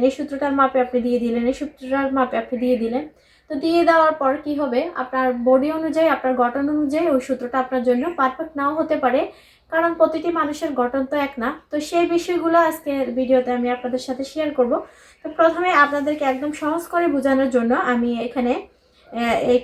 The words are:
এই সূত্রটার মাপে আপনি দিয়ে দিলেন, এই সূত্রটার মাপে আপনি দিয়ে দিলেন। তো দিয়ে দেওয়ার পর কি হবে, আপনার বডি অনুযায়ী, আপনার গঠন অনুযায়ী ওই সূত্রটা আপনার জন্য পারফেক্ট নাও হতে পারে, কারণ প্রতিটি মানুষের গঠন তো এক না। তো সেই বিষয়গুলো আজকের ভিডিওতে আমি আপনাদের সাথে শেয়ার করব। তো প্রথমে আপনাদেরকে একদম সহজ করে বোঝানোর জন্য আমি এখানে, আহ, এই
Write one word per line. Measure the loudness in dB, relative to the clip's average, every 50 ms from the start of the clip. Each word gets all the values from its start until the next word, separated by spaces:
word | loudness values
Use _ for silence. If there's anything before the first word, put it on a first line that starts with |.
| 2
এই | 2 0
সূত্রটার | 0 -6 -6 -4 -2 -2 0 2
মাপে | 4 2 4 4 2
আপনি | 0 2 0 -2 0
দিয়ে | 0 0 0
দিলেন, | 0 0 -2 0 0
এই | -2 -2 -4
সূত্রটার | -6 -10 -12 -12 -6 -4 -2 0 0 0
মাপে | 0 0 0 0 -2 -4
আপনি | -4 -4 -4 -2
দিয়ে | 0 0 0 0
দিলেন। | 0 -2 -4 -4 -6 -8 _ _ _ _ _ _ _ -10
তো | -6
দিয়ে | -4 -2 2 2 4 4
দেওয়ার | 6 6 6 6 4 2 2
পর | 0 0 0 -2
কি | -4 -6 -4
হবে, | -2 -2 0 0 -2 -2 -2 -4
আপনার | -8 -6 -4 -2 0 0 0 0 0 2
বডি | 4 4 4 4 2 -2 -2
অনুযায়ী, | -2 -2 2 2 2 2
আপনার | 2 2 0 0 2
গঠন | 2 0 0 0 -2 -2 0
অনুযায়ী | 0 0 0 0 0 0 2 2
ওই | 2 0
সূত্রটা | 0 -2 -6 -6 -6 -4 -2 -2
আপনার | -2 0 -2 -2 2 2
জন্য | 2 2 0 -2 -2
পারফেক্ট | 0 0 0 -2 -4 -10 -8 -4
নাও | -2 -2 -2 0
হতে | -2 -2 0 0
পারে, | 0 0 2 2 2 0 -2 -6 -16 -20 _ _ _ _ -4
কারণ | 0 0 0 2 2
প্রতিটি | 4 2 2 2 0 -2 -2
মানুষের | 0 0 0 -2 -4 -4 -4 -4 -2 -2
গঠন | -2 0 0 -2 -2
তো | -2 -2
এক | -2 -2 -2 -4 -4
না। | -4 -4 -6 -8 -10 -6
তো | -6 -6
সেই | -4 0 0 2 2 2 2
বিষয়গুলো | 0 0 0 -2 0 0 2 4 4
আজকের | 4 2 0 -4 -4 -4 -2 -2 -2 -2
ভিডিওতে | -2 -2 2 2 2 2 2 2 -2 -2
আমি | 0 -2
আপনাদের | -2 -2 -4 -6 -6 -6 -6
সাথে | -6 -6 -6 -8
শেয়ার | -8 -4 -4 -4 -2 0 0
করব। | 0 2 0 -2 -4 -8 -18 -20 -20 -20 -20 _ -14
তো | -6 0 2
প্রথমে | 2 4 4 2 0 2 4 4 4
আপনাদেরকে | 2 2 -2 -2 -2 -2 0 0
একদম | 0 0 -2 -4 -6
সহজ | -6 -4 -4 -2 -2 -4 -4 -2
করে | 0 0 2 2
বোঝানোর | 0 2 2 2 2 2 2 2
জন্য | 2 0 2 2 0 0 0 0
আমি | 0 0 0 0 -2 -2 -4
এখানে, | -6 -4 -2 0 0 0
আহ, | -2 -4 -12 _ _ _ _ _ _ _ -12 -6 -4 -2 0 0 0 2 2
এই | 2 2